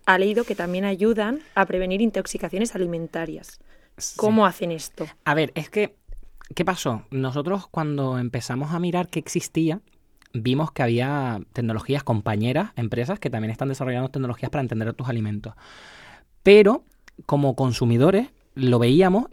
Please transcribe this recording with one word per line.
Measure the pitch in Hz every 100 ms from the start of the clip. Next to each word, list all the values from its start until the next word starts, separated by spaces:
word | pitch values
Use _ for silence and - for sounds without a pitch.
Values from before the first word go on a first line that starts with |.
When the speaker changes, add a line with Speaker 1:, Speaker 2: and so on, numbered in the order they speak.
| -
Speaker 1:
ha | 185
leído | 196 214
que | -
también | 196 175 180 202
ayudan | 190 214 220 208 285 -
a | - 190
prevenir | 185 185 190
intoxicaciones | 226 190 190 - 175 185 233
alimentarias. | 196 175 170 165 165 165 160 - - - - _ -
Speaker 2:
Sí. | - -
Speaker 1:
¿Cómo | 214 220 196
hacen | - 170
esto? | 160 - - 156 -
Speaker 2:
A | -
ver, | 151 151
es | - 151
que, | - 208 - - - - - -
¿qué | -
pasó? | 170 180 147 113 -
Nosotros | 135 131 139 147 196 -
cuando | - 151 143 131 127
empezamos | 123 120 - 127 147
a | 170
mirar | 175 175 175
qué | 165
existía, | 156 175 - - 160 175 - _ _ _ _
vimos | 120 113 131 156
que | -
había | 123 117 131 147 131 107 -
tecnologías | - 117 110 - 139
compañeras, | - 110 107 104 113 139 208 -
empresas | 113 110 120 196
que | 143
también | 120 110
están | 110 135
desarrollando | 135 131 123 135
tecnologías | 139 127 120 127
para | 151
entender | 127 110 113
tus | - 127
alimentos. | 117 107 104 110 - - - - - - - _ _
Pero | - 202 202 262 - _ _ -
como | - 143 143 135
consumidores | 135 117 123 117 147 190 262 _ _
lo | - 131 120
veíamos, | 120 143 185 190 254